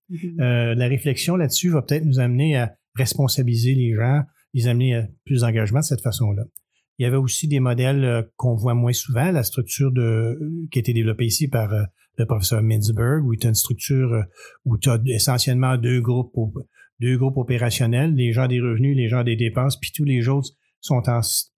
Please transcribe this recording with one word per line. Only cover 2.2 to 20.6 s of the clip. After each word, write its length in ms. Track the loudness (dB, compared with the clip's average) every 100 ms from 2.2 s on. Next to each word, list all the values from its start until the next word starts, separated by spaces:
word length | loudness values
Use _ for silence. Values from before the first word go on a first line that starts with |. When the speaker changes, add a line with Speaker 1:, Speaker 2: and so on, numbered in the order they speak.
| 2 2 2 0
Speaker 2:
à 180 | -2 -6 _ -4
responsabiliser 800 | -2 0 0 0 0 2 2 2
les 180 | 2
gens, 280 | 0 2 2 -2 _ _ -2
les 120 | 0
amener 280 | 2 2 0
à 120 | -4 -8 -2
plus 160 | 0
d'engagement 380 | 2 0 0 0
de 60 | 0
cette 160 | -2
façon-là. 420 | -2 -2 -2 -2 -6 -12 _ _ _ -4
Il 60 |
y 20 | 0
avait 120 | 0
aussi 300 | 0 -2 0
des 120 | 0
modèles, 440 | 2 2 2 2
euh, 180 | 2 0 -4 -4
qu'on 180 | -2 0
voit 180 | 0 2
moins 180 | 2
souvent, 380 | 0 -2 0 2
la 120 | 0
structure 480 | -2 -4 -6 -2 0
de, 480 | 2 0 0 -2 -4 -8 -8 -4
qui 80 | -4
a 20 |
été 120 | 0
développée 320 | 0 0 0 -2
ici 220 | -2 -2
par, 240 | -2 0
euh, 100 | -2 -4 _ _ -4
le 80 | -2
professeur 340 | 0 0 0
Mintzberg, 640 | 2 2 0 0 0 0 0
où 80 |
il 80 | 0
y 40 | 0
a 40 |
une 60 | 0
structure, 580 | -2 -4 -2 0 2
euh, 80 | 0 -4 -10 -20 -8 -2
où 120 | 0
tu 120 | 2
as 100 | 2 0
essentiellement 680 | 0 0 0 2 2 2 0
deux 240 | 0 0
groupes 300 | 0 0 -2 -4
op-, 240 | -4 -6 -14 _ -20 -6
deux 180 | 0 2
groupes 200 | 0 0
opérationnels, 760 | -2 0 0 0 2 2 2
les 180 | 2 2
gens 140 | 2 2
des 120 | 0
revenus, 360 | 0 2 2 2
les 120 | 2
gens 160 | 0
des 140 | 0 0
dépenses, 420 | 0 0 0 -2
puis 120 | -6 -4
tous 80 |
les 240 | 0 0 2
autres 220 | 0 -2 -10